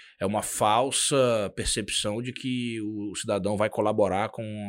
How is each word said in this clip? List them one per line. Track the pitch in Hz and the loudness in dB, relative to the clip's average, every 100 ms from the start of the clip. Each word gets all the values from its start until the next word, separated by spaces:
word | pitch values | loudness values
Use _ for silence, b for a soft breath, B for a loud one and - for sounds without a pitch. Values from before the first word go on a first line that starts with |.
| b b | b b
é | 98 | -2
uma | 104 | -2
falsa | - - 107 113 135 - - 143 123 113 98 - | -2 2 4 4 2 0 2 4 4 2 -2 -4
percepção | - 117 101 - 107 110 | -2 -2 -2 -2 -2 -4
de | 123 | -6
que | - 131 123 120 113 | -6 -4 -4 -4 -4
o, | 104 107 101 | -6 -6 -6
o | 92 | -6
cidadão | 113 101 98 104 | -2 0 0 2
vai | 107 | 0
colaborar | - 107 110 98 95 110 | 2 2 4 4 2 -2
com | - 107 107 | -4 -8 -8